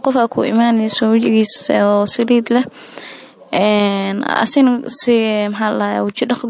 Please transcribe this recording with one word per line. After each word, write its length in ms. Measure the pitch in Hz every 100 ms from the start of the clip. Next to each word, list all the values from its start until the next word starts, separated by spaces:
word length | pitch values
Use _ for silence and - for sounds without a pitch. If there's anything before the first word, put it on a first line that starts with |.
| 269
Qof 100 | 262
aa 60 | 233
ku 160 | 233 220
imaanayso 640 | 226 233 226 220 - 220
wejigiisa 720 | 226 233 220 214 - - 214 202
oo 160 | 202 208
saliid 440 | - 233 240 226
leh. 120 | 240 254 - - - - - - - -
Een, 680 | - 208 208 202 196 196 196
asina 560 | - - 226 285 262 247 -
si, 320 | - - 233 220 214 208
maxaa 220 | 208 214
la 60 | 214
dhahaa, 240 | 208 208 202
weji 200 | - 247
dhaq 160 | 247